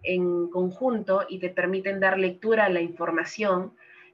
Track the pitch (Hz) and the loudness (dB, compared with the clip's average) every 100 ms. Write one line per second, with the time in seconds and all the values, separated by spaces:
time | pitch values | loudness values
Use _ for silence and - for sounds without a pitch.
0 | - 180 180 175 175 185 185 180 254 220 | -2 0 2 0 0 0 -2 0 0 0
1 | 202 190 190 190 180 180 175 190 196 196 | 0 0 0 -4 -4 -2 0 -2 -2 0
2 | 190 190 185 180 214 220 202 180 170 170 | 2 2 0 -2 2 4 4 2 -2 -4
3 | 170 165 165 - 202 185 190 - - - | -2 -2 -2 -2 0 0 -2 -10 -20 -20
4 | - | -16